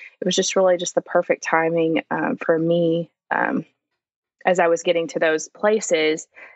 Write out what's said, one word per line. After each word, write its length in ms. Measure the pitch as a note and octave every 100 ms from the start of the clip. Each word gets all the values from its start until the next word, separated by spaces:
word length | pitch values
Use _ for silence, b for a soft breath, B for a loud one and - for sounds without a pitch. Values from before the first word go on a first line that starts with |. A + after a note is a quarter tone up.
| B -
it 40 |
was 100 | F#3+
just 220 | F#3 F#3+ G3
really 200 | F#3 F3
just 200 | F3 -
the 40 |
perfect 440 | - F3+ - -
timing, 580 | - E3 E3 E3 E3 D#3+ -
um, 260 | D#3+ D#3 -
for 220 | - E3
me, 500 | E3 F3 E3 E3 E3 _ -
um, 340 | - A1+ - - _ _ _ _ _ _ _
as 140 | F#3+ F3+
I 80 | E3+
was 160 | E3+
getting 240 | F3+ E3+ D#3+
to 120 | E3
those 280 | E3 D#3 D#3
places 800 | - G#3 G#3+ - D#3+ D#3 D#3 - B B